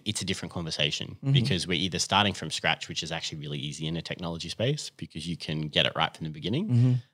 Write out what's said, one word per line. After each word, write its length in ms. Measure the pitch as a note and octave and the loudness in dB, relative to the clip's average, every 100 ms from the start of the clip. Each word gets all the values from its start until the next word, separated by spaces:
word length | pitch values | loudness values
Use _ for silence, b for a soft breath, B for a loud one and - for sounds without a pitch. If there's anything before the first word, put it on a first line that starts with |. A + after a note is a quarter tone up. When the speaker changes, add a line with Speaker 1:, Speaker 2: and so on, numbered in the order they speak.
| - | -2
Speaker 1:
it's 180 | - | -2
a 20 | F#2+ | -2
different 260 | F#2+ E2+ | -4 -4
conversation 640 | F2+ D#3 - D3+ - - - | -6 -4 0 0 0 -6 -4
Speaker 2:
Mm-hmm. 160 | C#3 | 4
Speaker 1:
because 340 | C#3 A2+ F2 E2+ | 4 4 2 0
we're 120 | F2 | 0
either 200 | F#2 E2+ | 0 0
starting 340 | - - G#2 | 4 6 6
from 160 | - D#2+ | 2 -4
scratch, 380 | - E2 D#2 - | 0 0 0 -2
which 140 | D#2+ | -6
is 80 | D#2 | -6
actually 280 | D#2+ - D#2+ | -6 -6 -6
really 180 | - - | -6 -6
easy 260 | D2 C#2+ D#2 | -6 -4 -4
in 100 | E2 | -4
a 60 | |
technology 480 | - - E2+ E2 E2+ | -6 -6 -6 -6 -6
space 400 | - A#2+ D3 - | -2 0 0 -6
because 380 | - E2 - D#2 | -12 -12 -8 -6
you 100 | D#2 | -4
can 300 | - D#2 D#2 | -4 -2 0
get 180 | E2+ C2+ | 2 2
it 60 | - | 2
right 200 | D#2+ - | 0 -2
from 60 | |
the 80 | D#2+ | -8
beginning, 360 | D2+ D#2+ C3 G#3+ | -4 -2 0 4
Speaker 2:
Mm-hmm. 260 | A#2+ B2+ B2 B | 6 6 4 B